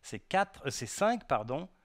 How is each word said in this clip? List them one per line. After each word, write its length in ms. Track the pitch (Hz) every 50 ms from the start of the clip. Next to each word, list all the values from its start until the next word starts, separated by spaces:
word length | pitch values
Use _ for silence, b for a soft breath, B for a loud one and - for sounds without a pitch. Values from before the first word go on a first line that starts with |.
c'est 200 | b - 113 101
quatre, 460 | - - - 190 202 - - - -
euh, 40 | 143
c'est 160 | - - 120
cinq, 400 | - - - 196 220 240 208 -
pardon, 420 | - 135 110 110 117 131 156 185 - _ _